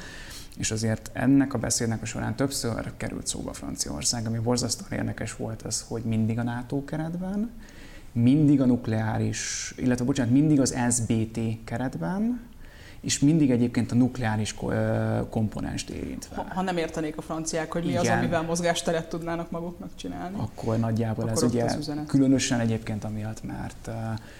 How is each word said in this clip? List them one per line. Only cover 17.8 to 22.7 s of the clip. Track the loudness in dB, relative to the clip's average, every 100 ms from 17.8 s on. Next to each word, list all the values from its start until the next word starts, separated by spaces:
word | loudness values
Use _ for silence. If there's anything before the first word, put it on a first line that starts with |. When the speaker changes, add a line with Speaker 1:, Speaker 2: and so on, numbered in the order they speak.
Speaker 2:
mi | 0 2
az, |
Speaker 1:
Igen. | 2 2
Speaker 2:
amivel | 2 0
mozgásteret | 0 0 2 2 0 -2 -2
tudnának | -6 -4 -4 -4
maguknak | -6 -6 -8 -12
csinálni. | -10 -10 -8 -8 -6
Speaker 1:
Akkor | -6 -4 0 0
nagyjából | 2 2 0 0
Speaker 2:
Akkor | 0 2
Speaker 1:
ez |
Speaker 2:
ott | 2
Speaker 1:
ugye | 2
Speaker 2:
az | 2 0
üzenet. | -4 -6 2
Speaker 1:
különösen | 6 6 6 4 2
egyébként | 2